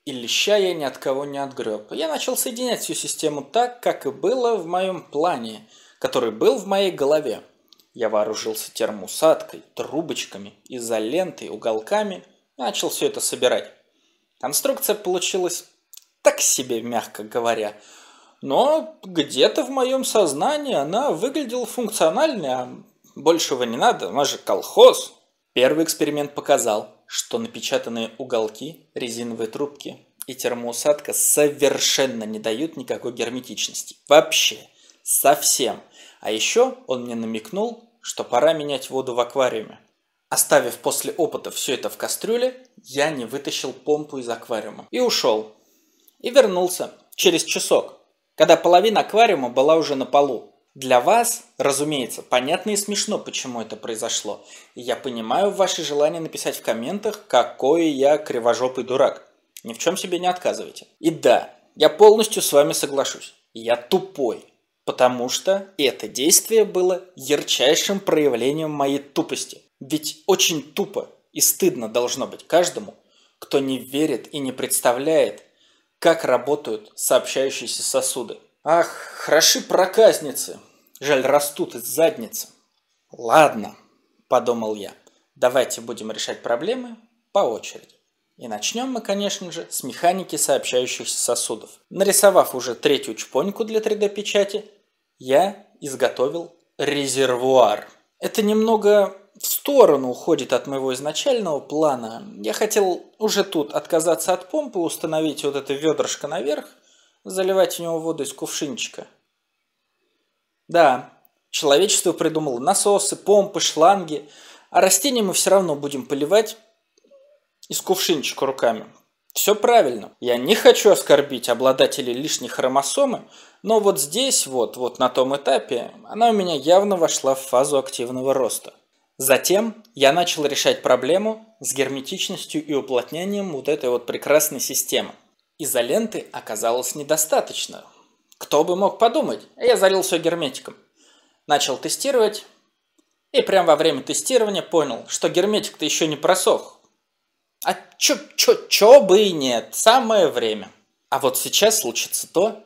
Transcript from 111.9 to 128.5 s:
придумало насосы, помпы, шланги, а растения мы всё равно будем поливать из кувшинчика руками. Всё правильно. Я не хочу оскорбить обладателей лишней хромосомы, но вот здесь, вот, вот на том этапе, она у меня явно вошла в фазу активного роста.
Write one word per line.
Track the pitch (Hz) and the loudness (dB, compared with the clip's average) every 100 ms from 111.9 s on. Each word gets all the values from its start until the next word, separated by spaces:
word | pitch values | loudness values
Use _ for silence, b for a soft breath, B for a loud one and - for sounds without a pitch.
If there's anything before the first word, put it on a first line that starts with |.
| 185 185 | 2 0
придумало | 156 160 156 156 120 | 0 -2 -2 -4 -2
насосы, | 143 190 208 202 196 170 | 0 2 2 2 0 -4
помпы, | - 208 196 170 | 2 4 4 -2
шланги, | - - 165 196 165 147 B B B B B | -4 4 4 4 0 -10 B B B B B
а | 180 | 2
растения | 190 185 285 247 | 4 2 0 0
мы | 196 | 0
всё | 165 - | 0 4
равно | 190 180 | 4 2
будем | 143 143 139 120 | -2 -6 -8 -6
поливать | 139 147 202 220 - _ _ _ _ _ _ _ _ _ _ - | -4 2 2 2 -6 _ _ _ _ _ _ _ _ _ _ -10
из | - | -6
кувшинчика | - 185 - 156 127 - 135 | -2 -2 0 -2 -4 -4 -4
руками. | 131 123 110 - _ _ _ _ | 0 0 0 -8 _ _ _ _
Всё | - - | -2 0
правильно. | 214 247 233 151 117 92 _ | 2 6 6 6 0 -10 _
Я | 120 120 | -2 0
не | 131 | 2
хочу | 208 269 226 208 | 6 8 8 6
оскорбить | 185 - 147 139 131 120 | 6 6 4 4 -4 -2
обладателей | 117 131 131 135 - 123 | 2 2 4 2 0 -6
лишней | 120 147 - 123 | -6 -4 -6 -6
хромосомы, | - 131 135 135 - 277 214 - B B B | -4 0 0 0 0 0 -2 -10 B B B
но | 190 220 | 0 2
вот | 202 170 | 4 2
здесь, | 147 196 269 - - | -2 -2 0 0 -2
вот, | 131 110 - | -2 -2 -2
вот | 123 - | -6 0
на | 127 | 0
том | 135 131 139 | 2 0 0
этапе, | 147 131 - 123 - - | 0 0 0 -6 -6 -14
она | - 208 233 | -12 2 2
у | |
меня | 220 180 | 4 0
явно | 156 139 180 208 185 | -2 4 4 4 2
вошла | 156 - 135 | 0 0 0
в | 131 | -2
фазу | - 123 147 147 | 0 0 2 0
активного | - - 120 127 131 | -2 -6 -8 -4 -2
роста. | 131 117 | 0 -2